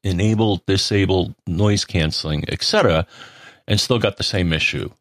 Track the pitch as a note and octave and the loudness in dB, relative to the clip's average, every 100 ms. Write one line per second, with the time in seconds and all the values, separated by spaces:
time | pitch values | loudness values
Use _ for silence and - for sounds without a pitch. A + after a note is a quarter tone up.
0 | G2+ F2 G#2+ A2 A2 F#2+ - G2 - G2+ | -4 0 2 2 2 0 0 0 2 2
1 | F#2 F#2 - - - E2+ G#2 G2+ - F#2 | 2 2 0 -6 -6 0 2 2 0 -2
2 | D#2 - D#2 D2+ - - - G#3+ C3 D#2+ | -2 -2 -4 -4 -4 -4 0 2 2 2
3 | - - - - - - - G#2 - A#2+ | -2 -8 -20 -20 -20 -16 -2 -2 0 0
4 | G2+ - - G2 F2 D#2+ - - - - | 0 -2 -4 -2 0 0 -2 -4 -8 -12